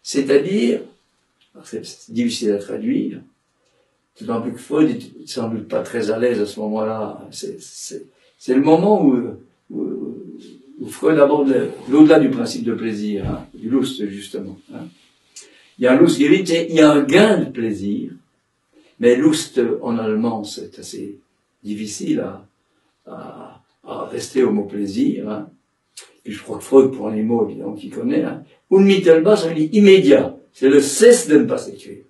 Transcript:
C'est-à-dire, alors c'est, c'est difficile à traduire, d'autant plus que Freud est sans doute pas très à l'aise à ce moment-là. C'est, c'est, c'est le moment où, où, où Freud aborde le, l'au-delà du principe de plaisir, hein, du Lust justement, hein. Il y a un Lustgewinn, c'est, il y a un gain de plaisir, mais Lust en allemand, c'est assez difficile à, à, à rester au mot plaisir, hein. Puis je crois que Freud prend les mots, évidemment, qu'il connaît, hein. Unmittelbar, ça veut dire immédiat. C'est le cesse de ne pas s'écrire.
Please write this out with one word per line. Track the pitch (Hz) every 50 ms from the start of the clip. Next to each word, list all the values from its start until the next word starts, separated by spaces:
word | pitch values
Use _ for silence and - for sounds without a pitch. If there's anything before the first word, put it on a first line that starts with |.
C'est-à-dire, | _ - - 139 135 - 139 139 - 185 - 113 117 117 - - - - _ _ _ _ _ _ _ _ _ _ _ _ _
alors | 104 -
c'est, | - 113 - -
c'est | - - _ - - 113
difficile | 117 120 117 - - 120 104 101
à |
traduire, | 98 - - - 107 107 120 - - - - 92 90 - _ _ _ _ _ _ _ _ _ _ _ _ _ _ _ _ _ _ _
d'autant | 110 117 117 113
plus | - 127 -
que | -
Freud | - - 143 156 156 127
est | 113 - - - - - -
sans | - - 123 117 113
doute | 113 107 -
pas | - 107 107
très | - - - 120 107 104
à | 110
l'aise | 113 120 123 117 104
à | 104
ce | 101 - 110
moment-là. | 107 104 107 110 107 110 110 110 107 104 - - - -
C'est, | - - - - - -
c'est, | - - - - - - - - - _ _ _ _ _ _
c'est | _ - - 127
le | 135
moment | 143 156 160 170 196 208 214 196 156
où, | 139 123 120 117 107 - - - _ _ _ _ _
où, | - - - - - - - - - - - - - - - - - - _ _ - -
où | 123
Freud | - - - - 156 160 147
aborde | 143 139 147 147 139 135
le, | 131 117 - - - - - 123
l'au-delà | 135 151 156 151 160 151
du | 139 117
principe | - 117 117 117 - 123 117
de | 117 107
plaisir, | 101 110 113 107 104 104 104 104 98 95 95
hein, | 95 - - - -
du | - 107 117
Lust | 131 139 - 127 - - 107
justement, | 98 98 101 - - - - 98 98 95 - _ _ -
hein. | - - - _ _ _ _ _ _ _ _ _ - - _ _ _ _ _ _
Il | - 123
y |
a | 127 131
un | 147
Lustgewinn, | 175 - - 131 143 147 185 190 185
c'est, | 170 165 165 165 -
il | 165
y | 160
a | 156 151
un | 147 143 131
gain | 127 151 190 214 214 196
de | - 120 -
plaisir, | - 123 113 113 104 95 98 101 104 - - 90 - - _ _ _ _ _ _ _ _ _ _ _ _ _ _ _ _
mais | 113 120 123
Lust | 127 147 156 - - - - - 131 120 117 110 -
en | - 120 117
allemand, | 113 110 107 107 107 117 117 113 107 104
c'est | - - - - - - -
assez | - - - 107 101 101 101 - _ _ _ _ _ _ _ _ _
difficile | 104 104 104 110 101 - - 98 98 104 -
à, | - 95 95 - - _ _ _ _ _ _ _ _ _ _ _ _
à, | - - - - - - - - - - _ _ _ _ _ _
à | - - - -
rester | - - - - - - 131 123
au | 110
mot | 104 104 101
plaisir, | - - 104 101 98 98 117 143 - - - 104 107
hein. | 107 - - - _ _ _ _ _ _ _ _ _ - - _ _ _ _
Puis | - 104
je | 95
crois | - - 107
que | 101 -
Freud | - 135 135 135 131
prend | - - 101 110
les | 107 107 110
mots, | 113 117 113 107
évidemment, | 98 - - - 101 107
qu'il | - - -
connaît, | - - - 123 - 156 -
hein. | - - - - _ _ _ _ _
Unmittelbar, | 185 196 196 196 196 180 175 165 160 160 160 202 214
ça | 208 165
veut | 165 165
dire | 151 156 156
immédiat. | - 208 208 196 190 185 - 139 135 - 135 - - - _ _ _
C'est | - 131 135
le | 143 143
cesse | - - - - 214 240 240 - -
de | - - -
ne | -
pas | - -
s'écrire. | - - - - - - 104 101 - -